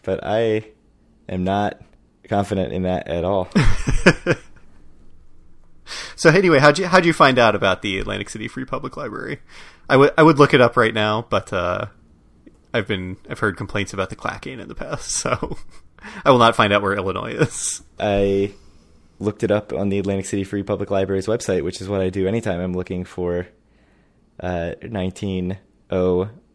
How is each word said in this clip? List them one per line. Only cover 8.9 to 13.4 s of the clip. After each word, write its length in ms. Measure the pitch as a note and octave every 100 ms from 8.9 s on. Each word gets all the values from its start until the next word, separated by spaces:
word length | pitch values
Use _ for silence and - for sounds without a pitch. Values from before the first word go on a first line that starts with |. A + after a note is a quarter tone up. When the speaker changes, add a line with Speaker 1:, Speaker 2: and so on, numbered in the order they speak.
| -
Speaker 2:
Library? 440 | C#3 - - C#3+ - - - - -
I 80 | C3+
would, 160 | C#3 -
I 60 |
would 140 | D#3+ D3
look 160 | C#3
it 80 | C#3
up 160 | A#2+ -
right 160 | A2
now, 320 | A2 G#2+ G#2+ A#2
but, 220 | - -
uh, 360 | G2 F2 F#2 G2+ _ _ _ _ _ - _ _
I've 140 | A#2+ G2+
been, 300 | G2 F#2 F#2+ -
I've 100 |
heard 180 | -